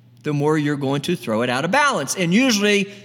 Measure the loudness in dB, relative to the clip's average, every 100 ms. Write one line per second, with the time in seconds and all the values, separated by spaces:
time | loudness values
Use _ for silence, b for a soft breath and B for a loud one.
0 | -20 -12 -4 0 2 2 0 -2 -2 -2
1 | -2 -4 -2 -2 0 -2 0 2 2 0
2 | -4 -4 0 2 2 2 2 0 -2 B